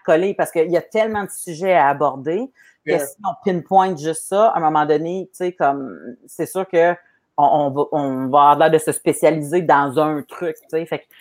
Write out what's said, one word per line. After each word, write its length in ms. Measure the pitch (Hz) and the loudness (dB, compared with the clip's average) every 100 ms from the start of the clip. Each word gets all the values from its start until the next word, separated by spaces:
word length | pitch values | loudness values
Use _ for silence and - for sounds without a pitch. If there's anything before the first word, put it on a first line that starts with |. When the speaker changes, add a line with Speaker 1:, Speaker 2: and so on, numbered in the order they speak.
Speaker 1:
coller, 300 | - 160 190 | 0 2 2
parce 180 | 190 160 | -2 -2
qu'il 180 | 170 165 | 0 0
y 60 | 170 | 0
a 60 | |
tellement 420 | - 214 220 214 | -2 -2 -2 -2
de 60 | 190 | -8
sujets 420 | - - 156 190 | -10 -12 -4 2
à 140 | 175 143 | 4 4
aborder 600 | 143 143 131 135 185 262 _ _ _ - | 2 -2 -2 -4 -4 -6 _ _ _ -4
que 100 | 170 | -2
Speaker 2:
Fair. 120 | 139 | -4
Speaker 1:
si 80 | - | -8
on 100 | 196 - | -8 -6
pinpointe 540 | 202 180 - 190 190 165 | -4 -4 2 2 2 0
juste 300 | 156 156 - | -6 -8 -4
ça, 220 | 196 220 | 2 2
à 80 | - | 2
un 20 | |
moment 260 | 156 151 151 | 0 0 2
donné, 420 | 151 165 185 180 | 0 -2 -8 -10
tu 60 | - | -8
sais, 140 | 180 | -6
comme, 460 | 175 147 139 131 80 95 - - | -2 -2 -2 -6 -14 -16 -20 -14
c'est 180 | - 156 | -10 -8
sûr 220 | 190 185 | -6 -2
que 260 | 170 170 175 _ _ _ - | 2 2 0 _ _ _ 0
on, 60 | |
on 260 | 143 151 143 | 2 2 0
va, 120 | 135 143 | -2 -2
on 360 | 156 139 131 131 | -2 -2 -4 0
va 100 | 147 143 | 4 6
avoir 40 | 143 | 6
l'air 120 | 160 | 4
de 80 | 160 | 2
se 140 | 156 | 0
spécialiser 680 | 139 175 - 156 156 147 175 | -4 -2 0 2 0 -2 -2
dans 380 | 156 143 143 131 | 2 2 2 0
un 240 | 156 151 | -2 -2
truc, 340 | 139 - 175 156 | -8 -10 -10 -10
tu 100 | _ | _
sais. 160 | 160 165 | -6 -6
Fait 140 | - | -8
que, 40 | - _ | -10 _